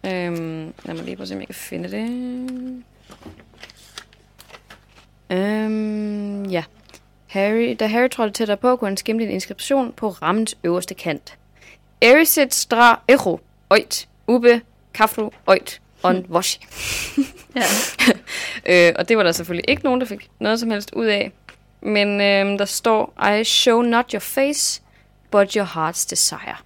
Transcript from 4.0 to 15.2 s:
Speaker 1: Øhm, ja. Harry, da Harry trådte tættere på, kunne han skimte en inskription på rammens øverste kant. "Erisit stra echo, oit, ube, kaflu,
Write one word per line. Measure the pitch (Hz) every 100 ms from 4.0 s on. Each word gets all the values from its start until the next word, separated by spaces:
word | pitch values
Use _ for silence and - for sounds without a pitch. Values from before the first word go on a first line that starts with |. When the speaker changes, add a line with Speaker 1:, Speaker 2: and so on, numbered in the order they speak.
| - _ _ _ - - _ - _ _ _ _ _
Speaker 1:
Øhm, | 185 196 214 220 214 214 214 214 208 202 202 196
ja. | 180 156 _ _ - _ _ _
Harry, | 196 202 226 233 226
da | 220
Harry | 226 247
trådte | - 220
tættere | 202 220 202
på, | 247 247
kunne | 208
han | 196
skimte | - 220 220
en |
inskription | 190 - 196 - 277 240
på | - 220
rammens | 175 156 202 220 -
øverste | 170 175 180
kant. | - 175 147 - - _ _ - - _ _
"Erisit | 233 285 320 - 269
stra | - - 226 240 - -
echo, | 269 190 165 _ _ _
oit, | 208 - - - _ -
ube, | 240 240 240 - _ _
kaflu, | - 220 -